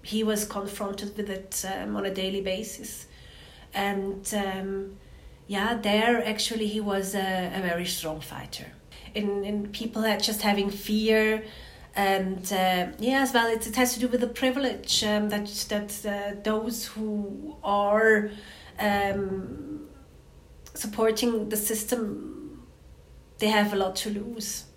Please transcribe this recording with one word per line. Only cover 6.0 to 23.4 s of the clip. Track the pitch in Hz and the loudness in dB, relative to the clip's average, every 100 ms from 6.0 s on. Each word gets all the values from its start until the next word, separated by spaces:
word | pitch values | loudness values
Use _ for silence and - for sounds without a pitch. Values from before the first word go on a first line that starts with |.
| 233 233 214 | 6 4 2
actually | 214 - 226 214 | 0 -2 0 0
he | 214 | 0
was | 202 196 190 202 | 0 0 0 -2
a, | 190 185 180 185 | 0 0 -2 -2
a | |
very | 185 170 180 | 0 0 -2
strong | - 160 156 | -2 -4 -6
fighter. | - - - - - - - - - 214 | -8 -12 -10 -12 -14 -18 -20 -18 -8 -2
In, | 208 202 | 0 0
in | 202 208 202 | 0 -2 -4
people | - 226 220 | -6 -4 0
had | 220 202 | 2 2
just | - 214 | 2 2
having | 214 202 196 | 2 4 2
fear, | 196 - 214 220 220 214 220 220 - - - - 196 | -2 0 2 6 6 6 2 -2 -14 -18 -18 -8 0
and, | 196 196 190 185 180 | 4 4 2 -2 -2
uh, | 190 185 185 175 - | 2 4 4 0 -2
yeah, | 220 269 | 2 4
as | 262 | 4
well, | 247 226 | 4 4
it, | 220 220 | 2 0
it | 214 | 2
has | 247 226 | 4 4
to | |
do | 247 | 2
with | 240 | 2
the | 240 | 0
privilege, | - 262 254 262 196 - - | 2 2 2 0 -2 0 2
um, | 214 208 208 | 4 4 2
that, | 208 208 - - | 0 -2 -6 -2
that, | 208 208 - 214 | -2 -4 -6 -4
uh, | 202 202 202 | -4 -4 -4
those | 214 214 226 226 - | 0 0 0 -4 -6
who | 220 214 208 202 - - - | -6 -2 -2 -4 -8 -10 -6
are, | 202 202 202 214 220 214 208 208 - - - - | 0 4 6 6 8 6 4 -6 -16 -18 -16 -2
um, | 208 202 196 196 196 190 190 - - 302 - - - - - - - - - - | 0 2 2 0 -2 -4 -6 -10 -10 -12 -14 -20 -20 -20 -20 -20 -20 -20 -18 -10
supporting | 214 208 220 220 240 226 208 | -8 2 2 4 2 2 0
the | 214 | -2
system, | - 220 - 240 208 - - - - - - - - - - - - | 0 -2 0 0 0 -4 -8 -12 -14 -16 -20 -20 -20 -20 -20 -20 -20
they | - | -2